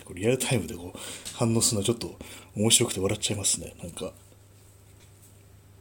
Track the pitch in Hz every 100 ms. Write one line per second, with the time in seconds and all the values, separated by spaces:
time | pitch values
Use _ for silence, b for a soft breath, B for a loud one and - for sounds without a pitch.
0 | - 85 107 127 - 123 - 85 87 -
1 | B B B - 117 113 110 107 98 117
2 | 87 - B B B - 110 113 120 -
3 | 95 104 - 107 95 - - - 87 82
4 | - - - - - - - - - -
5 | - - - - - - - -